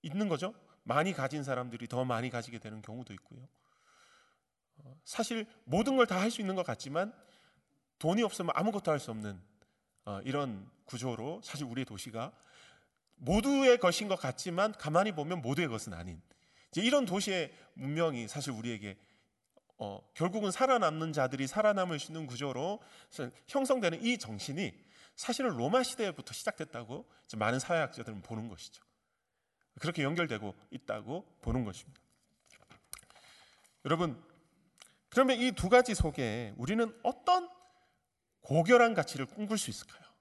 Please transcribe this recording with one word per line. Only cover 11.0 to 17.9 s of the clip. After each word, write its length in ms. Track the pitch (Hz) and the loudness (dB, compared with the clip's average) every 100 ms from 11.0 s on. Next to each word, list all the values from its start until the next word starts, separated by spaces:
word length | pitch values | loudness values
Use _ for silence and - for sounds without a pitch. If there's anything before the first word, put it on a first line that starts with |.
| 127 113 123 185 | -6 -4 -6 -8
사실 220 | - 143 139 | -10 -10 -6
우리의 200 | 117 127 | -6 -8
도시가 460 | 101 - 110 135 - _ - - _ _ _ _ _ | -8 -10 -8 -8 -10 _ -20 -20 _ _ _ _ _
모두의 640 | 127 202 277 277 269 240 | 2 2 4 6 8 8
것인 280 | 185 175 208 | 6 2 -2
것 120 | 185 | -2
같지만 540 | 135 - 185 175 214 | -2 -4 -6 0 0
가만히 400 | 208 - 160 208 | 0 0 2 2
보면 280 | 160 147 180 | 0 -4 -4
모두의 260 | 120 139 165 | -2 0 0
것은 280 | 110 110 85 | -2 -6 -10
아닌 260 | 90 82 _ _ _ _ _ - | -10 -12 _ _ _ _ _ 0
이제 60 | |
이런 240 | 226 294 233 | 4 4 2
도시의 480 | - - 185 143 - - - | 0 0 0 -2 -8 -20 -10
문명이 520 | 135 | -4